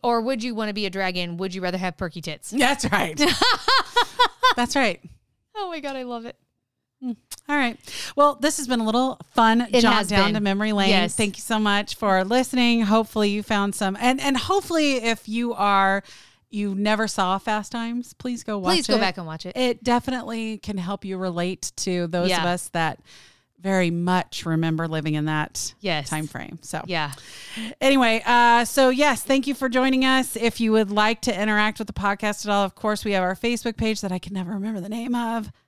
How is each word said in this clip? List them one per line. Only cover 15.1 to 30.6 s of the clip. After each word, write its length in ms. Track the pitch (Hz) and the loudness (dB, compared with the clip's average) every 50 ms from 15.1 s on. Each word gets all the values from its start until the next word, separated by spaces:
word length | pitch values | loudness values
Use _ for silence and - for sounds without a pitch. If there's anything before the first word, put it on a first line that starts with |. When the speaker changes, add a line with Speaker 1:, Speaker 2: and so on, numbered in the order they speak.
| 226 - - - | -2 -2 -4 -6
Speaker 2:
you 260 | 214 233 240 240 226 | -4 -4 -2 -2 -2
are, 480 | - 196 202 202 196 196 190 190 196 - - - - - - _ _ _ _ | 0 0 2 4 4 4 4 2 0 -2 -8 -16 -20 -20 -20 _ _ _ _
you 240 | - 208 208 202 196 | -8 -6 -4 -4 -2
never 320 | 196 208 208 214 208 220 | -2 0 0 2 2 0
saw 320 | 214 - - 196 180 190 196 | -2 0 0 0 0 0 -2
Fast 320 | - - 214 214 208 - | -2 -2 -4 -4 -4 -6
Times, 440 | - 233 226 233 233 240 240 - - | -8 -8 -6 -6 -6 -6 -8 -10 -14
please 280 | - - 247 247 233 - | -10 -8 -8 -6 -6 -6
go 160 | - 214 202 | -6 -6 -2
watch 140 | 185 180 185 | 0 0 0
it. 40 | 302 | 0
Speaker 1:
Please 80 | 269 - | 2 0
go 100 | 214 220 | 0 2
back 180 | 220 185 180 | 2 0 -2
and 100 | - 175 160 | -4 -8 -10
watch 180 | 156 160 - | -12 -10 -12
it. 100 | 180 - | -10 -4
Speaker 2:
It 280 | 247 254 247 240 - - | -2 -2 -2 -2 -2 0
definitely 760 | 247 240 240 - - 254 247 226 - 226 226 226 220 220 208 | 0 0 0 0 -2 -4 -6 -6 -8 -8 -6 -6 -6 -8 -8
can 180 | - - 208 | -8 -8 -6
help 280 | 196 175 175 202 196 - | -6 -4 -6 -6 -6 -8
you 120 | 190 190 185 | -8 -6 -4
relate 520 | 185 185 170 170 175 180 190 - - - - | -4 -4 -2 -2 -2 -4 -4 -6 -8 -12 -10
to 320 | - - 190 180 180 175 170 | -6 -4 -2 -2 -2 -2 -2
those 160 | 160 175 175 | -2 0 0
of 60 | 185 | 2
Speaker 1:
Yeah. 160 | 180 175 165 | 2 2 2
Speaker 2:
us 220 | 175 175 180 - - | 0 -2 -2 -4 -6
that 280 | - 170 165 156 - - _ - - - - - _ _ _ _ _ _ | -4 -2 -2 -2 -2 -6 _ -20 -20 -20 -20 -20 _ _ _ _ _ _
very 300 | 180 190 190 190 180 170 | -4 0 2 2 2 2
much 560 | 170 170 170 180 185 185 - - - - - | 0 0 0 2 2 0 0 -2 -8 -8 -4
remember 420 | 170 160 160 165 165 160 156 165 165 | 0 0 2 2 2 0 0 -2 -2
living 240 | 160 160 147 160 151 | -4 -4 -2 -2 -2
in 120 | 151 151 | 0 0
that 480 | 156 156 151 151 - - - - - - _ | 0 -2 -2 -4 -4 -6 -8 -10 -10 -10 _
Speaker 1:
Yes. 280 | - 196 165 151 143 - | -4 -4 -4 -4 -4 -4
Speaker 2:
time 180 | - 156 156 | -6 -6 -6
frame. 320 | 147 - - - - - 165 - | -8 -10 -12 -14 -14 -16 -16 -14
So 200 | - - 160 - | -10 -10 -10 -8
Speaker 1:
Yeah. 260 | 180 180 165 151 143 135 - - - - - - - - 226 226 220 - - | -4 -4 -4 -4 -4 -6 -12 -18 -20 -20 -20 -18 -16 -12 -10 -10 -10 -6 0
Speaker 2:
anyway, 440 | - 269 277 269 247 226 220 226 220 | 2 4 4 6 4 4 2 2 2
uh, 400 | - 240 240 240 240 233 240 240 | 2 4 6 6 6 6 6 4
so 240 | - - - 262 254 | 2 2 4 4 4
yes, 340 | 254 247 294 294 262 208 - | 4 4 2 2 2 0 0
thank 240 | - 269 269 262 | 0 0 2 2
you 80 | 277 277 | 0 -2
for 140 | - 269 262 | -2 -2 0
joining 340 | 233 254 254 262 262 262 262 | 0 2 2 2 2 2 2
us. 280 | 262 262 262 254 - - | 4 4 2 2 0 -2
If 260 | 220 226 233 - - | -2 0 0 0 0